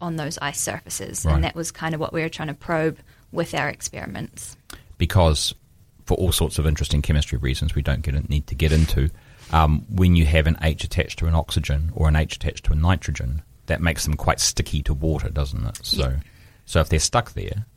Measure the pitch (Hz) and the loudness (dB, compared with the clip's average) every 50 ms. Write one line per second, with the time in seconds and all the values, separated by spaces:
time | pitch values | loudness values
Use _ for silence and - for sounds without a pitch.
0 | 175 175 165 160 151 139 175 - 143 143 139 - - - 101 - - - - - | -8 -6 -6 -4 -6 -6 -6 -6 -6 -6 -6 -6 -6 -6 -6 -8 -10 -10 -10 -10
1 | 98 - - - - 80 76 71 78 160 - 165 165 165 - - 165 160 160 151 | -8 -8 -8 -2 0 2 4 4 2 2 -2 -4 -8 -8 -8 -8 -6 -6 -4 -4
2 | 156 - - 165 160 160 160 - 160 156 139 - - - 170 160 156 160 147 - | -4 -4 -4 -4 -4 -4 -4 -6 -8 -8 -8 -8 -6 -4 -2 0 0 0 -2 -4
3 | - - - _ _ _ - 170 170 - - 156 139 147 - - - - - - | -8 -20 -20 _ _ _ -6 -6 -4 -4 -2 -4 -4 -4 -6 -8 -12 -12 -12 -12
4 | - - - - - - - - - - - - _ - - - - - - - | -12 -10 -10 -10 -10 -12 -12 -14 -16 -16 -18 -20 _ -20 -20 -20 -20 -18 -6 -2
5 | 85 80 - 95 87 82 76 - - - - - _ _ _ _ _ _ _ - | -2 2 4 6 6 6 6 4 0 -2 -6 -8 _ _ _ _ _ _ _ -8
6 | - - - - 92 90 - - 82 73 - - 71 78 76 - 73 - - 73 | -2 0 0 2 2 2 2 2 0 0 0 0 2 2 2 0 0 0 0 2
7 | 73 - 80 76 73 - - 65 67 65 67 - - 78 - 73 71 73 69 65 | 2 2 2 2 2 0 -2 -2 -2 -2 -2 0 -2 -2 -2 -2 0 0 -2 -2
8 | 76 73 69 71 - - 73 76 - - - - 82 78 76 78 80 78 - - | -2 -2 -2 -2 -2 0 -2 -2 -2 -2 -2 0 2 4 4 4 4 4 4 2
9 | 67 80 - - - - - - - - 80 80 78 76 78 73 - - - 90 | 2 2 0 -4 -12 -20 -20 -20 -6 0 2 4 4 4 4 2 0 -2 0 4
10 | 92 90 87 85 82 73 80 80 76 78 78 - - 80 73 - - - - 92 | 4 6 6 6 6 6 4 4 4 4 2 2 2 0 0 -2 -4 -4 -2 -2
11 | - - - - - 80 80 82 73 - - 85 71 - 71 71 78 80 73 - | -2 -2 -4 -4 -2 0 2 0 0 0 -2 -4 -2 0 0 -2 -2 -2 -2 0
12 | 78 78 76 76 78 76 - - - 82 - - - - 80 76 78 85 92 78 | 2 2 4 2 2 0 -4 -4 -4 -4 -6 -2 0 0 2 2 2 2 2 0
13 | - - 73 - 71 62 65 76 - - - - - - 80 73 80 85 78 - | -2 -4 -6 -4 -4 -4 -6 -6 -8 -10 -16 -12 -6 -4 -2 0 0 0 0 0
14 | - 76 76 - - - - - - - - - 80 - - 76 71 - 76 69 | -2 -2 -2 0 2 0 2 2 0 0 0 -2 -2 -2 -2 -2 0 0 -2 0
15 | 78 80 78 71 - - - 73 71 69 69 57 57 55 52 - - - - - | 0 0 0 0 -2 -2 -2 -2 -2 -2 -2 -4 -4 -6 -6 -8 -6 -4 -2 0
16 | 67 64 65 69 - - - - - - - _ _ - - 85 78 - - 78 | 0 0 0 -2 -4 -6 -12 -20 -20 -20 -20 _ _ -2 0 0 2 4 2 2
17 | - - - 120 117 - - - 95 - - 101 110 - _ | 2 2 2 0 0 -2 -4 -10 -8 -6 -6 -6 -8 -8 _